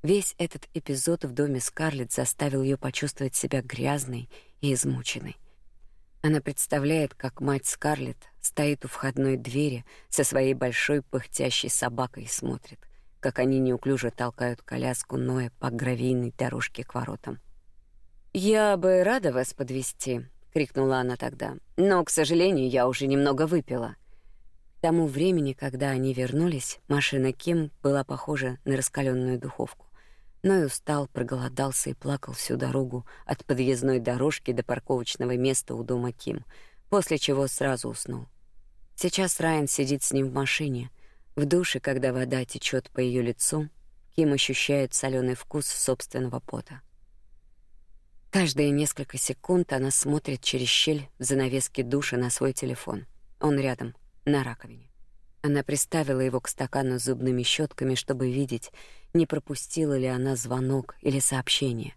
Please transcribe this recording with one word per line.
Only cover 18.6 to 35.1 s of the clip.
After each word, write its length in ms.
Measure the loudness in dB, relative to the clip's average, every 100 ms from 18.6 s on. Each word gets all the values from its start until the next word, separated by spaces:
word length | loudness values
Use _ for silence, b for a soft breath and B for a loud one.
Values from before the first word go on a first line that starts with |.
| 6 6
бы 260 | 6 6
рада 300 | 6 4 2
вас 220 | 2 -2
подвезти», 720 | -4 -4 -4 -6 -6 -4 -4 -6 -18 -4
крикнула 460 | -2 0 2 2 2
она 180 | 0 -2
тогда, 400 | -6 -6 -8 -8 -10 2
«но, 260 | 6 6
к 60 | 4
сожалению, 580 | 2 4 4 4 4 2
я 180 | 4 4
уже 200 | 2 2
немного 400 | 4 4 2 2
выпила». 500 | 2 0 -4 -4 -10 -20 -20 -20 -20 -20 -20 -20 -2
К 40 |
тому 240 | 2 4 2
времени, 480 | 2 2 4 2
когда 340 | -2 -6 -2 0
они 240 | 2 0
вернулись, 680 | 0 0 2 2 0 -4 -10 0
машина 460 | 2 2 2 0
Ким 380 | 0 0 0 0 -2
была 220 | 0 2
похожа 540 | 0 -6 -4 -4 -4 -4 -2
на 100 | 0
раскаленную 640 | 0 0 0 2 0 -2
духовку. 480 | -6 -6 -6 -8 -20 b b b b -2
Ной 240 | 2 4 4
устал, 420 | -2 -2 -2 -2
проголодался 800 | -4 -2 -2 -4 0 0 0 -2
и 60 |
плакал 400 | -4 -2 -4 -4
всю 240 | -8 -4 -2
дорогу 480 | 0 0 -2 -4 B B
от 180 | B -6 -2
подъездной 540 | 0 2 2 2 2
дорожки 520 | 2 0 0 0 -2
до 100 | -2
парковочного 720 | -2 -4 0 -2 -2